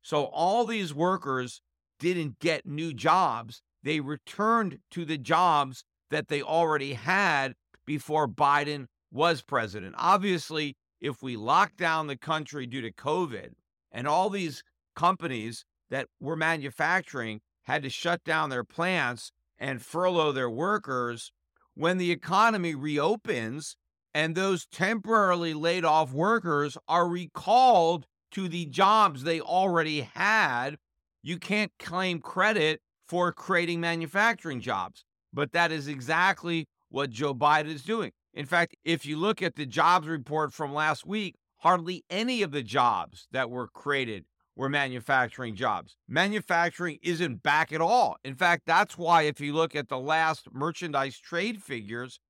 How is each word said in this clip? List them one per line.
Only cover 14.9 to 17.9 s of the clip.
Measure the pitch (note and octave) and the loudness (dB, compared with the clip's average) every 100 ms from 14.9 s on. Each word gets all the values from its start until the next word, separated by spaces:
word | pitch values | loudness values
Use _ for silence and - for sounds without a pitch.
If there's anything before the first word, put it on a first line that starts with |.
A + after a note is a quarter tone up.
companies | - E3+ F#3 E3 B2 A2 A2+ _ _ _ | 0 0 0 -4 -6 -8 -12 _ _ _
that | C3 - _ | -8 -8 _
were | C#3 D#3+ | -8 -2
manufacturing | D#3+ D#3+ C3+ - D#3 F#3 - C#3 A2+ G#2 _ _ | -2 -2 -6 -4 0 0 -2 -8 -8 -8 _ _
had | - C#3+ | -6 -4
to | C3+ | -4